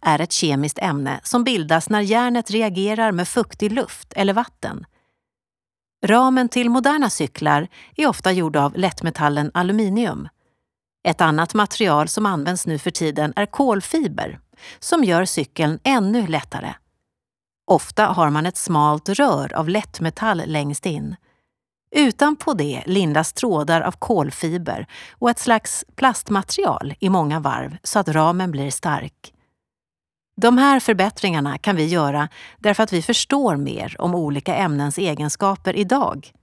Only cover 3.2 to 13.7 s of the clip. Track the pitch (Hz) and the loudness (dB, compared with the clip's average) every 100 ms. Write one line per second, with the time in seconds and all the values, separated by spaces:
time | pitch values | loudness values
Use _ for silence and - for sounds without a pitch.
3.2 | 180 247 - - 208 233 - - - - | -2 -2 -2 -2 -2 -2 -4 -10 -12 -2
4.2 | 196 202 240 - 113 - - _ _ _ | 0 0 -4 -8 -12 -12 -16 _ _ _
5.2 | _ _ _ _ _ _ _ - 202 233 | _ _ _ _ _ _ _ -6 4 6
6.2 | 262 254 240 247 240 247 269 302 247 - | 6 4 2 0 2 2 2 2 0 0
7.2 | 147 - 156 147 170 - - - 294 - | -4 -2 2 2 0 -12 -14 0 0 4
8.2 | 185 185 160 151 143 175 185 - 165 - | 2 4 2 2 0 0 -2 -2 -6 0
9.2 | 147 143 147 170 180 214 202 208 214 67 | 0 2 0 0 0 0 0 0 -2 -4
10.2 | 151 _ _ _ _ _ _ _ 170 156 | -12 _ _ _ _ _ _ _ -2 2
11.2 | 165 151 170 208 202 - 202 147 160 - | 2 2 0 0 -2 0 2 2 2 0
12.2 | 214 165 151 180 - 151 180 - 160 143 | -2 -2 -2 -2 -2 -4 -4 -4 -4 -2
13.2 | 151 - 208 - 269 | -2 -2 -6 -4 -2